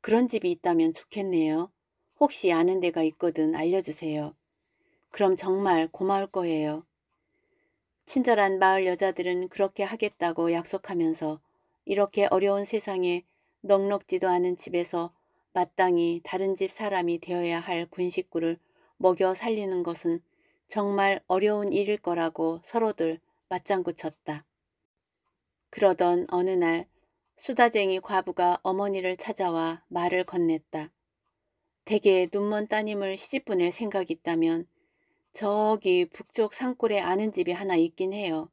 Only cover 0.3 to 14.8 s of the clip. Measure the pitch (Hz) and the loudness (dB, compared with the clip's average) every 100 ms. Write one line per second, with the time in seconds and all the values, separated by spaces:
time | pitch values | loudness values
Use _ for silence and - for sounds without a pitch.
0.3 | 220 180 170 180 170 165 160 - 208 196 | 0 -2 -2 0 2 2 0 -10 -8 -2
1.3 | 175 156 156 180 _ _ _ _ _ 285 | 0 2 0 -4 _ _ _ _ _ 0
2.3 | - 190 165 175 190 175 165 160 - 175 | 2 0 4 2 2 0 0 -2 0 -2
3.3 | 160 156 160 160 190 175 151 160 151 151 | 0 -2 0 0 0 -2 -8 -6 -4 -6
4.3 | - _ _ _ _ _ _ _ - 196 | -10 _ _ _ _ _ _ _ 0 2
5.3 | 185 196 190 196 170 160 - 190 196 196 | 2 0 0 2 2 2 -2 0 0 -2
6.3 | 196 175 160 151 151 165 _ _ _ _ | -4 -2 0 -2 -4 -10 _ _ _ _
7.3 | _ _ _ _ _ _ _ - 277 247 | _ _ _ _ _ _ _ -6 -2 2
8.3 | 220 196 190 190 190 185 180 196 185 180 | 4 4 4 4 4 2 0 0 0 -2
9.3 | 180 185 - 196 - 196 226 208 _ 175 | -2 -4 -2 -4 -2 -6 -4 -6 _ -4
10.3 | 165 170 170 170 196 - 180 160 160 156 | 0 0 0 -2 -8 -6 -2 -2 0 -4
11.3 | 156 _ _ _ _ - 196 202 - 202 | -6 _ _ _ _ -6 0 0 2 2
12.3 | 185 196 202 202 220 208 190 180 175 175 | 2 2 0 -2 -6 -4 -2 -2 -2 -6
13.3 | _ _ _ 196 196 196 202 - 185 185 | _ _ _ 2 2 2 -2 -2 -2 0
14.3 | 180 180 180 - 175 | 2 0 -2 -4 -4